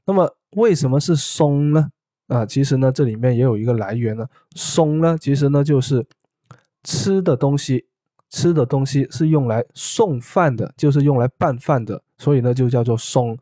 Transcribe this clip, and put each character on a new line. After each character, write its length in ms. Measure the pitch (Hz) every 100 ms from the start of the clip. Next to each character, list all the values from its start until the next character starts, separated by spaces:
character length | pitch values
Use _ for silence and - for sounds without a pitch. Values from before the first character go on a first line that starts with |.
那 80 | -
么 240 | 196 170 _ _
为 240 | 196 233
什 140 | 170 131
么 120 | 139
是 160 | 175 151
松 560 | - - 151 143 147
呢？ 180 | 156 147 - _ _ -
啊， 180 | 120 107
其 180 | 135
实 140 | 135 131
呢， 120 | 131
这 140 | 131
里 100 | 131
面 220 | 110 127 120
也 60 |
有 160 | 127 107
一 60 |
个 100 | 113
来 200 | 117 98
源 220 | 117 113 110
呢。 100 | 113 _ _
松 460 | - - - 156 156
呢， 180 | 165 160
其 140 | 139
实 160 | 139 143
呢， 120 | 143
就 180 | 143 139
是 260 | 127 131 - _ _ _ _ - _ _
吃 380 | - - 196 190
的 160 | 180 127
东 220 | 139 143
西， 260 | - 127 - _ _ _ _
吃 240 | - 175
的 100 | 160
东 220 | 120 139 135
西 200 | 139 135
是 180 | - 156
用 200 | 151 123
来 140 | 113 -
送 440 | - - - 214 123
饭 360 | - 196 160
的， 180 | 117 113
就 160 | - 151
是 120 | 143
用 160 | 143 131
来 100 | 123 -
拌 220 | 170 123
饭 260 | - 135
的， 180 | 110 101 _ _
所 180 | 143
以 60 | 139
呢， 140 | 123
就 160 | 123 123
叫 120 | 120
做 140 | 120 113
松， 400 | - 135 120 113